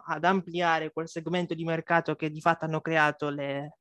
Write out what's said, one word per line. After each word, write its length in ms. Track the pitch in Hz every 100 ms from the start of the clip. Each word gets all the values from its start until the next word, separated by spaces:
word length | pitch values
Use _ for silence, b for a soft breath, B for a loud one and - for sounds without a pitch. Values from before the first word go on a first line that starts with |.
ad 220 | 165 156
ampliare 640 | 175 190 170 175 170 160 156
quel 180 | 160 165
segmento 420 | 170 160 180 170
di 100 | 165
mercato 520 | 165 160 - 170 156 147
che 140 | 156
di 100 | 156
fatto 240 | 170 165
hanno 160 | 160 156
creato 480 | 165 160 151 143 147
le 520 | 143 139 139 151 -